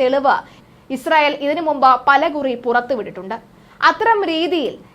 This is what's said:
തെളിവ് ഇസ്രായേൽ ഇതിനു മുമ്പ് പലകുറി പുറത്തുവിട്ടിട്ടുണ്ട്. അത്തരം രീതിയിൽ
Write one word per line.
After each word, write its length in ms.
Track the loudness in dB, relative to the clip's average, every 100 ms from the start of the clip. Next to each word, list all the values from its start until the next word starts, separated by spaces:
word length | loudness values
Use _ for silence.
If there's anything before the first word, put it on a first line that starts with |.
തെളിവ് 340 | 0 2 2 0 -4 -20 -20 _ -10
ഇസ്രായേൽ 420 | -6 0 2 2
ഇതിനു 280 | 0 -4 -2
മുമ്പ് 400 | -2 2 4 4 4
പലകുറി 460 | 2 2 -2 -4
പുറത്തുവിട്ടിട്ടുണ്ട്. 800 | -4 -2 -2 -2 -4 -6 -12 -12 -12 -16 _ -20 0
അത്തരം 420 | 0 2 2 2
രീതിയിൽ 540 | 0 -2 -2 -2 -4 -8 -18